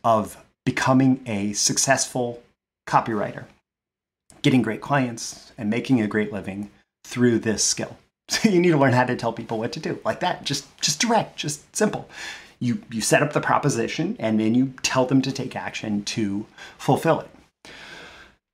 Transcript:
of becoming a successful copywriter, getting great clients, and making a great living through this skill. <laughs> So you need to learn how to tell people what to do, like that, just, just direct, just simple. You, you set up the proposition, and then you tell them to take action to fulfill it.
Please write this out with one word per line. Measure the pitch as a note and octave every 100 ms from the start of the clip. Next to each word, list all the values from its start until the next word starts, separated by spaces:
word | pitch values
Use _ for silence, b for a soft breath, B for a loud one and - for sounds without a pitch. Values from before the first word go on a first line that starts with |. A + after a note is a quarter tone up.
of | A#2 A2 F#2 - - _
becoming | - B2 B2+ C3 C3+ B2+ -
a | G#2 G#2
successful | G2+ - G#2 - C3 - C3 A#2+ A#2+ - _ _ _ -
copywriter, | C#3 B2 G#2+ G2 - - _ _ _ _ _ _ _ _ -
getting | D3 C3
great | A2 G#2+
clients, | - C#3+ B2 A2+ - - - -
and | G#2
making | A#2 B2 B2+
a | G#2
great | G#2+ G#2
living | G2+ F#2+ G2 G#2 b b _
through | - B2 B2 A2+
this | A2 G2+
skill. | - - - -
<laughs> | _ _ -
So | - A3+
you | F3+
need | F3+
to | D#3
learn | C3+
how | B2
to | B2 A#2+
tell | A#2
people | A2+ A2+ A2+
what | A#2
to | -
do, | - -
like | A2 A2+
that, | F3+ -
just, | - C#3 - -
just | - -
direct, | A#3 A3 - -
just | D3+ - -
simple. | - G#3+ - - B B B B B
You, | B2 G#2+ -
you | A2+
set | - -
up | D3
the | D#3
proposition, | - B2 C#3+ A#2 A2 - E3+ A#3+
and | A2 A2
then | A2
you | A#2+ C3 -
tell | - C3
them | B2+ C3+
to | C3+
take | C3 A2+ G2+
action | F#2+ - A2 G2+
to | G2+ - G#2 G2 A2 B B B
fulfill | - C3 E3 D3+
it. | - - _ _ - B B B B B B B _